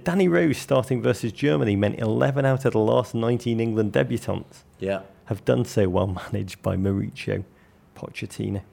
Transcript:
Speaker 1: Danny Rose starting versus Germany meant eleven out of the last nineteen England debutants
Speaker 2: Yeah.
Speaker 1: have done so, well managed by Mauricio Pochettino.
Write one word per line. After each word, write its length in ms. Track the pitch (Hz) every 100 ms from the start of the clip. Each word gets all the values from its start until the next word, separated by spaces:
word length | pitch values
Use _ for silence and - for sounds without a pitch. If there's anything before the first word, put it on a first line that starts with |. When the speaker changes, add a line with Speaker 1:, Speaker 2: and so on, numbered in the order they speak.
Speaker 1:
Danny 240 | - 185 180
Rose 300 | 170 165 123
starting 440 | - 135 - 123
versus 300 | 120 120 117
Germany 440 | - 143 151 117 101
meant 220 | 104 -
eleven 440 | 110 117 135 139 135
out 180 | 131
of 80 | 123
the 60 | 110
last 360 | 107 123 117
nineteen 460 | 117 113 120 120 113
England 320 | 117 110 107
debutants 720 | 135 131 120 - 95 - - - _
Speaker 2:
Yeah. 200 | 95 98 - - -
Speaker 1:
have 180 | 101
done 200 | - 123 117
so, 220 | - 95
well 180 | 92 95 92 -
managed 300 | 101 98 -
by 140 | 101 95
Mauricio 680 | 98 98 104 - - 98 95 _ _ _ _ -
Pochettino. 680 | - - 107 - 104 98 -